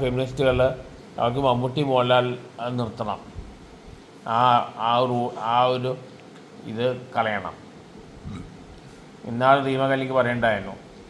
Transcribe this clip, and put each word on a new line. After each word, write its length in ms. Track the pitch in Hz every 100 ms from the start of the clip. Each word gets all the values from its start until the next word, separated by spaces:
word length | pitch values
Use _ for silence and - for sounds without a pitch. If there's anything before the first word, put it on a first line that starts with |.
ഫെമിനിസ്റ്റുകൾ, 720 | 127 127 127 127 131 127 131 - - - - -
അവർക്ക് 220 | 117 131 135
മമ്മൂട്ടി 360 | 120 127 135
മോഹൻലാൽ 560 | 139 127 123 123 123 123 - -
അത് 180 | 120 123
നിർത്തണം. 400 | 113 110 104 95 - - - - - - - - - - -
ആ, 120 | 113 123 120 - 113 113
ആ 80 | 120
ഒരു, 140 | 127 120 120 - 110
ആ 120 | 120
ഒരു 320 | 127 127 127 - - - - - - - 113
ഇത് 160 | 110 127 123 - 123
കളയണം. 380 | 110 101 87 - - - - - - - - 92 85 - - - - - - -
ഇന്നാൾ 400 | - 117 131 139
റീമ 220 | 135 131 135
കല്ലിക്ക് 240 | 135 131
പറയണ്ടായിരുന്നു, 640 | 131 120 120 117 104 95 - - - -